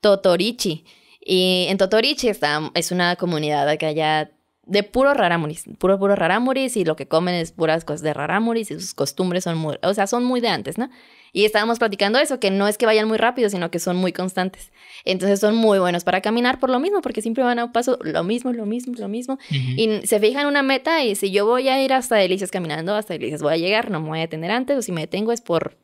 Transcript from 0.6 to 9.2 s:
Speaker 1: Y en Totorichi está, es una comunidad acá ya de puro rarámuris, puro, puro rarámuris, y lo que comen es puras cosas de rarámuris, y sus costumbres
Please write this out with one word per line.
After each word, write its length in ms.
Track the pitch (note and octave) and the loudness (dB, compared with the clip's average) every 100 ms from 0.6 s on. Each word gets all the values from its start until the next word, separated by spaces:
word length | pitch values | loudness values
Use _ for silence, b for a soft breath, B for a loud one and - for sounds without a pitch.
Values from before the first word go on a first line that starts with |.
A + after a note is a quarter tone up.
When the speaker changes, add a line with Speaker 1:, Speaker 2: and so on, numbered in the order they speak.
| G3+ D#3 b b b b - | -4 -6 b b b b -2
Speaker 1:
Y 400 | F#3 F#3 F#3 F3 | 2 2 2 0
en 80 | F#3+ | 0
Totorichi 500 | F#3+ G#3+ C4+ D4+ B3 | 2 2 2 0 -2
está, 420 | G3 D3 D3 D3+ - | 0 -2 -2 -2 -4
es 160 | E3 | -2
una 240 | F3+ F3 F3+ | 0 0 0
comunidad 520 | F3+ D#3+ D3 D3 C#3+ | -2 -2 -2 0 0
acá 240 | D#3 D#3+ | 0 0
ya 400 | D#3 D#3 D#3 D3+ _ _ _ - | 2 2 2 -2 _ _ _ -2
de 140 | G3+ | 0
puro 320 | G3+ B3 C4+ | 0 2 4
rarámuris, 520 | C#4 F#3 E3+ D3+ D#3 - - | 4 2 2 -2 -8 -14 -2
puro, 220 | F3+ G3 | 2 2
puro 160 | G3 G3+ | 4 2
rarámuris, 600 | E3 G3 B3 C4+ C4 B3 | 2 2 2 0 0 0
y 100 | E3+ | 0
lo 100 | D#3 | -2
que 120 | C#3 | 0
comen 280 | D#3+ F3+ F3 | 0 2 -2
es 160 | E3 | -4
puras 340 | - D#3+ D#3+ D#3+ | -2 0 0 -2
cosas 160 | D3+ | -4
de 120 | D3+ D3 | -4 -4
rarámuris, 560 | D3 F#3 A3+ A#3 G#3+ | -2 -2 0 -2 -4
y 20 | D#3 | -8
sus 160 | F#3 - | -10 -4
costumbres 480 | C#3 - | -4 -2